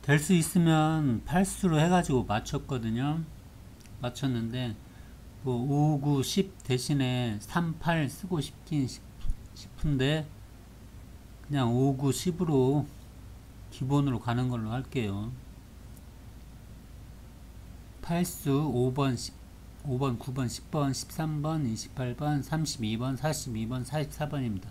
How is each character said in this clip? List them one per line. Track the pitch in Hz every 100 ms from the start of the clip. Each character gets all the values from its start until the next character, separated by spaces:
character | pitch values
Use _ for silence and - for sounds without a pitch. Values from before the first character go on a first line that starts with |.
될 | - 151
수 | 151
있으면 | 180 160 180 165 160 156 160 143 110
팔수로 | - 170 196 - 185 156
해가지고 | 165 180 165 131
맞췄거든요. | 95 104 - 143 - 131 113 113 139 160 160 - - - - - - -
맞췄는데, | 120 - 139 120 113 127 123 101 - - - - - -
뭐, | 131
오, | 123 131 143 151 143
구, | 143 139
십 | 127 - 190 -
대신에 | - 127 - 143 127 127 123 104
삼, | - 175 170 160
팔 | - 165 139
쓰고 | - 180 175
싶긴 | 139 - - 151 127
싶-, | - - - - - -
싶은데, | - - - 156 139 131 156 147 - - - - - - - - - - - -
그냥 | 143 120
오, | 120 135 131
구, | 139
십으로 | 127 185 165 175 139 127 147 - - - - - - - - -
기본으로 | - 131 143 143 117
가는 | - 120 127
걸로 | 123 110
할게요. | 120 127 135 107 98 110 127 - - - - - - - - - - - - - - - - - - - - - - - - - -
팔수 | - 170 175 - 143 139 151
오 | 123 127
번, | 131 139 120
십, | - - - - - -
오 | 147 127
번, | 139 117
구 | -
번, | 127 123
십 | - -
번, | 156 139
십삼 | 131 - - 160 151
번, | 151 160
이십팔 | 135 110 - - 127 123
번, | 147 147
삼십이 | 131 160 156 - 110 110
번, | 127 131
사십사 | 156 147 - 110 113 127 123 151 147 - 151
번입니다. | 147 127 98 -